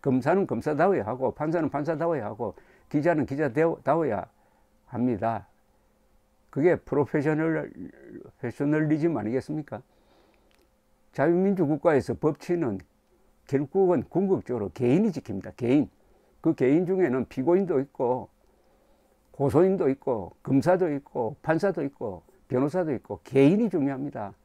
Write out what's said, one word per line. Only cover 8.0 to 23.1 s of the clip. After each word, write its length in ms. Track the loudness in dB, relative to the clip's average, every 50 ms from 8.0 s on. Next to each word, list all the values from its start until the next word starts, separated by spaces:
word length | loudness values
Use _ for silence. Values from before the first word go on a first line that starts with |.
| -20 -20 -18 -18 -20 -20 _ _
프로페셔널리즘 760 | -10 -10 -6 -4 -2 0 0 0 2 2 0 0 0 0 -2
아니겠습니까? 680 | -2 -4 -2 -4 -4 -4 -4 -8 -8 -8 -10 -12 -14 -14 _ _ _ _ _ _ _ _ _ _ _ _ _ _ _ _ _ _ _ _ _ _ _ _ _
자유민주 560 | _ 0 0 2 2 2 2 0 2 0 0
국가에서 480 | 0 -2 0 2 2 2 2 2 0 -6
법치는 640 | -2 -2 -2 -2 -2 -6 -4 -4 -2 -2 -2 -4 -6 -8 _ _ _ _ _ _ _ _ _ _ _ _
결국은 580 | -4 -4 -4 -4 -2 0 2 2 4 2 0 -2 -2
궁극적으로 640 | -2 -2 0 0 0 -2 -2 -6 -4 -4 -4 -6 -4
개인이 340 | -2 2 2 4 4 2 0
지킵니다. 460 | -2 -6 -10 -8 -10 -10 -10 -12 -10
개인. 320 | -6 0 2 2 2 2 0 _ _ _ _ _ _ _ _ _ _
그 140 | -2 -2 0
개인 320 | 2 2 4 4 2 2
중에는 380 | 0 0 0 0 0 0 -2 -4
피고인도 540 | -4 -6 -4 0 2 2 2 2 2 0 -2
있고, 480 | -2 -4 _ -4 -2 0 0 -2 -4 -12 _ _ _ _ _ _ _ _ _ _ _ _ _ _ _ _ _ _ _ _ -6
고소인도 540 | -2 -2 2 6 6 6 6 4 2 2 0
있고, 440 | 0 0 -2 -4 -4 -4 -4 -10 -16 _
검사도 500 | _ 2 2 2 4 4 2 2 2 0 -2
있고, 420 | -4 -8 -8 _ -4 -4 -4 -4 _ -2
판사도 400 | -2 0 2 0 0 -2 -2 -6
있고, 400 | -6 -8 _ -10 -10 -10 -10 _ _ _ _ _
변호사도 440 | _ -2 0 0 0 0 -2 -2 -2 -4
있고, 260 | -6 _ -10